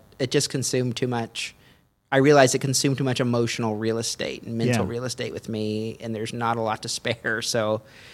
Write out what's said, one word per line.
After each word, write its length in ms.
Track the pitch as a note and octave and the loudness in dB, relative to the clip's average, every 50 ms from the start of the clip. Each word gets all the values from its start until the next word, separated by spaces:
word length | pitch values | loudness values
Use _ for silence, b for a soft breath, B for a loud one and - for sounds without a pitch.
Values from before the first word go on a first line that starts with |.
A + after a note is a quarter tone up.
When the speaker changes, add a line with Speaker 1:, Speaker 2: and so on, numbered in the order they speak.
| - - - - | -20 -14 -8 -6
Speaker 1:
it 120 | C3+ B2 | -2 0
just 200 | - C#3+ - - | 0 0 0 0
consumed 460 | - C3+ A#2+ - - B2+ B2+ B2 A2+ | -2 -4 -2 0 0 0 0 0 -2
too 120 | - C3 B2 | -2 -2 -2
much. 460 | B2 A#2 A2+ A2 - - - - - b b b b b b b _ _ _ - | -2 -2 -4 -6 -8 -8 -10 -10 -10 b b b b b b b _ _ _ 2
I 60 | C#3 C#3 | 4 6
realized 360 | C3+ D3 D3 C#3+ C3 B2+ - | 8 8 10 10 8 8 6
it 60 | C3+ | 2
consumed 380 | - C3+ C3 - - C#3+ C3+ B2 | 0 0 0 2 2 0 0 0
too 60 | C#3 | 0
much 140 | C3 B2 - | 0 0 0
emotional 560 | C3 A#2+ A#2+ A#2+ A#2 A#2 - - A#2 A2 G#2+ | 0 0 0 0 0 0 -2 -2 -2 -2 -2
real 200 | G#2+ A2 A2+ A2 A2+ | -2 -2 -2 0 -2
estate 440 | A2+ - - - C#3 C3+ C3+ B2+ | -2 -4 -4 -4 -6 -6 -6 -8
and 140 | - A2+ A#2 A2+ | -10 -8 -4 0
mental 260 | A2+ B2 A#2+ A#2 A#2 | 0 2 2 2 0
Speaker 2:
Yeah. 60 | - | 0
Speaker 1:
real 140 | A#2+ A#2+ B2+ | -4 -6 -6
estate 280 | B2+ - - A#2 A2 | -8 -6 -6 -8 -8
with 160 | - G2+ - - | -8 -8 -8 -6
me, 480 | A2+ G#2+ G#2+ G#2+ G#2+ G#2+ A2 A2+ - - | -4 -4 -2 -2 -4 -4 -6 -6 -8 -10
and 140 | - A2+ A2+ | -8 -8 -6
there's 200 | G#2 A2+ A2+ - | -6 -6 -6 -6
not 240 | A#2+ A#2 A2+ A#2 A#2 | -2 -2 0 0 0
a 20 | |
lot 220 | A2 G#2+ G#2+ - | 0 -2 -2 -4
to 60 | - A#2 | -6 -8
<laughs> 120 | - - | -8 -6
spare, 400 | - B2 A#2 - - A#2+ A2+ A2 | -4 -4 -4 -4 -4 -4 -4 -4
so 400 | A2+ - - A#2 G#2+ G#2+ G#2+ A2 - B B B B B | -4 -2 -2 0 0 0 0 -2 -4 B B B B B